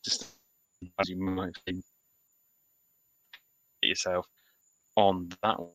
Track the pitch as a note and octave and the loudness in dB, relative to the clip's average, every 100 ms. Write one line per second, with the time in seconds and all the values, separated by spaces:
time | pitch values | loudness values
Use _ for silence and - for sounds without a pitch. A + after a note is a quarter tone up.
0 | - - - - _ _ _ _ F2+ - | -2 -4 -4 -18 _ _ _ _ -16 -2
1 | F#2 F#2 F#2+ F#2 F#2+ F2 - F#2 - _ | -2 0 -2 -2 -4 -6 -8 -8 -8 _
2 | _ _ _ _ _ _ _ _ _ _ | _ _ _ _ _ _ _ _ _ _
3 | _ _ _ - _ _ _ _ - - | _ _ _ -20 _ _ _ _ 0 0
4 | G2 F2+ - _ _ _ _ _ _ - | 0 -2 -2 _ _ _ _ _ _ 4
5 | G2+ F#2 F2 F2+ G#2+ - E2+ | 6 4 -2 -2 0 0 -4